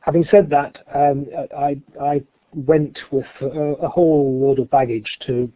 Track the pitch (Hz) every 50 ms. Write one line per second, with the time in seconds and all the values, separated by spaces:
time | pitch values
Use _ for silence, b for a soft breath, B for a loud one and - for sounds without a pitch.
0 | _ - 156 170 165 - - 202 190 151 143 143 143 139 _ - _ _ - 143
1 | 143 147 143 139 143 131 - - 139 - - 147 143 143 143 139 139 _ _ -
2 | 139 143 147 147 - _ _ _ _ _ - 165 135 131 160 156 151 143 - -
3 | - - - 135 - - - - 131 139 - 156 151 147 147 - 170 170 - -
4 | 175 165 156 147 143 135 131 131 135 139 135 131 123 - - 139 135 120 117 113
5 | 107 - - - - - 127 120 123 120 120